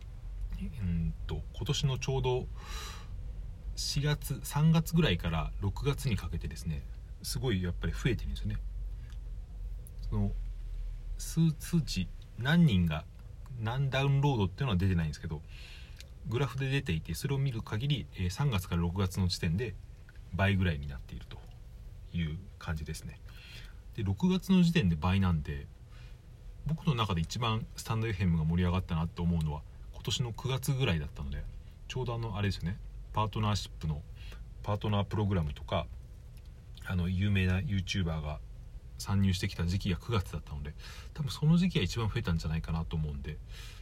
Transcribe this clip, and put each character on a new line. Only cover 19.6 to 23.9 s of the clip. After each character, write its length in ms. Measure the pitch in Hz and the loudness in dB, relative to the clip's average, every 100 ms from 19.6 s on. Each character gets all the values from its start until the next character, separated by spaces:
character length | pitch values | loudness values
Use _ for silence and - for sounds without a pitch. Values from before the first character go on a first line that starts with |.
| - - - - - - - | 0 -4 -12 -16 -16 -16 -6
倍 240 | 82 98 98 | 2 4 6
ぐ 80 | 92 | 4
ら 80 | |
い 60 | 76 | 2
に 80 | 71 | -2
な 100 | 69 | -8
っ 20 | |
て 160 | - - | -10 -10
い 40 | |
る 60 | - | -10
と 100 | - - - - - - - - | -12 -14 -16 -16 -14 -14 -12 -6
い 80 | 87 | -2
う 140 | 80 78 - - | -2 -2 -8 -10
感 160 | - 80 | -6 -6
じ 80 | |
で 100 | 76 | -6
す 120 | 78 - | -8 -10
ね。 160 | - - - - - - - - | -12 -14 -14 -14 -14 -14 -14 -12